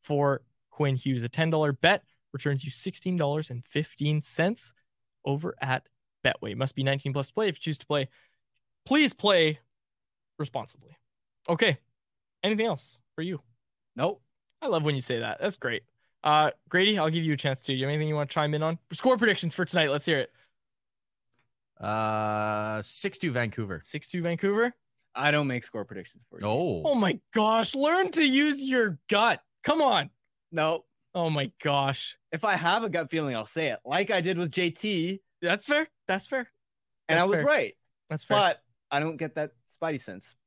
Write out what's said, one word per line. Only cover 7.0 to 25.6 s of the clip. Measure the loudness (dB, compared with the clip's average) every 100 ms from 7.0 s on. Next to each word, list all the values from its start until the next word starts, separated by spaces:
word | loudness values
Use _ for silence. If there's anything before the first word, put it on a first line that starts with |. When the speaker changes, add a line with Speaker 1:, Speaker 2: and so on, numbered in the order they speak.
| -2
Speaker 1:
plus | -4 -4
to |
play. | -2 -2
If | -2
you |
choose | -6 -8
to | -2
play, | -2 -2 _ _ _ _ _ _ _
please | 0 4 4
play | 2 4 6 4 0 _ _ _ _ _ _ _ _
responsibly. | -6 -6 -10 -16 -20 -20 _ _ _ _ -4
Okay. | 2 2 2 _ _ _ _ _ _
Anything | -2 0 0
else | -2 -8 -20 _ -10
for |
you? | -8 -8 _ _ _ _ _ -2
Speaker 2:
Nope. | -2 -2 _ _ _ _
Speaker 1:
I | -2
love | 0
when | 0
you | -2
say | -2 -4
that. | -4 -4
That's | -4 -4
great. | -6 -6 _ _ _ _
Uh, | 2 4 4 0 _
Grady, | 2 4 4
I'll | 2
give | 0
you | 0
a | 0
chance | 0 -4
too. | -4
You | -2 -2
have |
anything | -2 -2
you |
wanna | -2 -2
chime | 0 0
in | 0
on? | -2 -4 _
Score | -2 2 4
predictions | 2 0 -2
for | -2
tonight. | -2 2 2
Let's | 0 0
hear | 0
it. | -2 _ _ _ _ _ _ _ _ _ _ _ _ _ _ _
Speaker 3:
Uh, | -4 -2 -2 -2 -2 -2 -2 -2 -4 -6
six | -6 -6 -6 -4
two | -4
Vancouver. | -2 -2 -4 -8 -8
Speaker 1:
Six | -10 -12 -8
two | -6
Vancouver? | -4 -2 0 2 0 -2 _ _ _
Speaker 2:
I | -2 2
don't | 2 2
make | -2